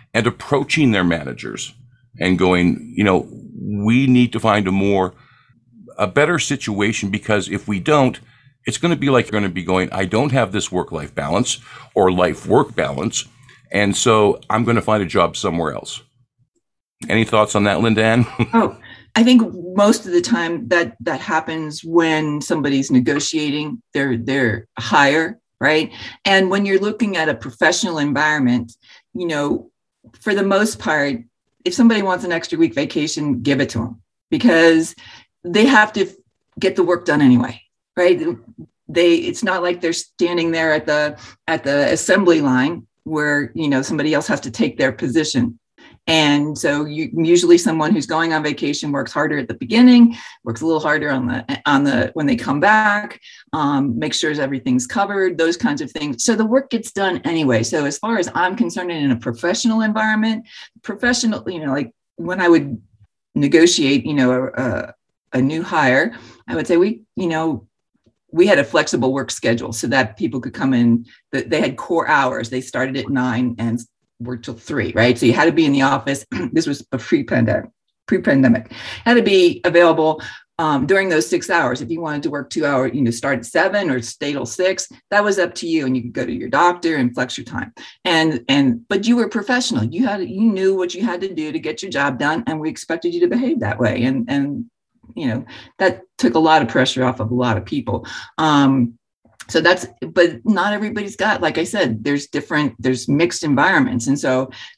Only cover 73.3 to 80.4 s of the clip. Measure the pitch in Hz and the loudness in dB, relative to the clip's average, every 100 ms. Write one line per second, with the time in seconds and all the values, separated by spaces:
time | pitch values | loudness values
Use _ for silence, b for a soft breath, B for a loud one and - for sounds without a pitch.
73.3 | 117 127 113 117 117 - _ _ - 120 | 0 -2 -2 -4 -4 -8 _ _ -14 -10
74.3 | 120 - 117 - 143 104 - 120 120 123 | -10 -12 -14 -6 -4 -2 2 2 4 4
75.3 | 120 160 156 151 139 135 135 139 139 - | 4 4 4 2 4 2 0 -2 -6 -6
76.3 | - 160 156 151 139 - - - 156 117 | -8 -2 -2 -2 -6 -6 -10 -2 -2 0
77.3 | 123 113 - - _ _ _ - 190 - | 0 0 0 -4 _ _ _ -2 0 2
78.3 | 135 240 - - B B B 233 240 202 | 4 4 2 -2 B B B 2 4 6
79.3 | 190 175 - 180 170 170 156 156 156 B | 4 4 2 2 6 6 4 2 -2 B
80.3 | B | B